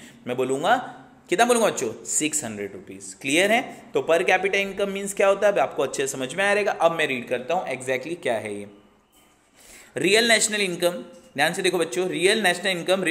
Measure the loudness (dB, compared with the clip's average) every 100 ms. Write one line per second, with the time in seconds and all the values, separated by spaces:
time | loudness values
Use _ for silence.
0 | -16 -14 -6 -2 -2 0 2 2 0 -16
1 | -20 -20 -2 2 4 4 2 0 -4 -6
2 | -6 -2 -2 -2 -6 -6 -8 -10 -16 -16
3 | -18 -10 0 2 4 2 -2 -10 -6 -2
4 | 2 2 4 2 2 0 -2 -4 -4 -4
5 | -4 2 2 4 2 2 0 0 -2 -2
6 | -4 -4 -6 -2 0 2 0 2 2 2
7 | -2 -2 -4 -4 -2 -4 -4 -6 -4 -4
8 | -4 -6 -2 -2 -4 -8 -12 -18 _ _
9 | _ _ _ _ _ _ -20 -20 -12 -2
10 | 2 4 4 4 2 0 -2 0 -2 -2
11 | -10 -20 -8 0 0 2 0 0 0 -2
12 | -2 2 2 4 2 0 -2 -2 0 0
13 | 0